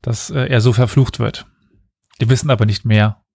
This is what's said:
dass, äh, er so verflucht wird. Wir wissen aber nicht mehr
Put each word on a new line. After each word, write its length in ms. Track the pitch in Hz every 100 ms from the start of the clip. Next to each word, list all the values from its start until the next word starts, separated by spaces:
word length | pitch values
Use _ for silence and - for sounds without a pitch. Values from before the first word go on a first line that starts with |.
dass, 260 | - 117 -
äh, 160 | 147 127
er 160 | 123
so 100 | 120
verflucht 460 | 113 123 - 127 -
wird. 300 | 113 - - _ _ _ _ _ _ _
Wir 100 | 117
wissen 220 | 127 147
aber 160 | 120 107
nicht 180 | 101 113
mehr 380 | 107 107 - _